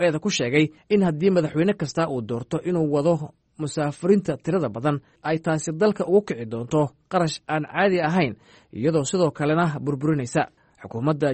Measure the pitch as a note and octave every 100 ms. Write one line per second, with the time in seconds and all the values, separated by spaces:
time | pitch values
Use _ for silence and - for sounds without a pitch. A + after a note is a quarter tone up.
0 | F3 D3+ G#3 - A#2+ C#3+ D#3 - - G#3
1 | F#3+ D3+ F#3 F#3 D#3 D3 F3+ G3+ D3 -
2 | E3 C3 A2 A#2 A#2+ D#3 E3+ F3+ D#3 D3
3 | D3 E3 D3+ - _ - D3+ - D3 D3
4 | F3+ G#3 - C#3+ - F3+ C#3 A2 C#3 D3
5 | - _ D3 D#3+ E3 D#3 - D#3 G#3+ G#3
6 | E3 F#3+ G3+ A#2+ A#2 A#2 A#2+ D#3 D3 _
7 | - F#3 E3 - - D3+ D3 D#3 G3 F3+
8 | D#3 F3+ C#3+ G2+ _ - _ - C3+ D#3+
9 | C3+ F#3+ E3 - D3 D#3 E3+ D3 C3 C#3+
10 | D3 D#3 B2 D#3+ C#3 _ _ _ - A2+
11 | C3+ D#3 D3